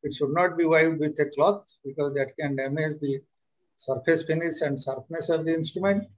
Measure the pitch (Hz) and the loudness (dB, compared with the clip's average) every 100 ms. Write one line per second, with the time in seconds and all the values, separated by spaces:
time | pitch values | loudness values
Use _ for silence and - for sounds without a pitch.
0 | 147 147 143 156 180 170 165 160 160 151 | -8 -2 0 2 2 2 4 6 4 2
1 | 151 151 143 - 165 202 _ _ 139 139 | -2 0 -2 4 2 2 _ _ -12 -4
2 | 143 139 131 - 147 135 135 147 156 151 | -4 -2 -4 -4 -4 -4 -2 -2 -2 -2
3 | 143 135 _ _ _ _ _ _ - 135 | -4 -4 _ _ _ _ _ _ -6 -2
4 | - 160 160 160 170 160 151 135 - 135 | 2 2 2 -2 -2 -2 -2 -2 -4 -8
5 | - 165 160 160 160 165 160 185 196 202 | -8 -6 0 0 2 -2 -2 -2 0 0
6 | - | -2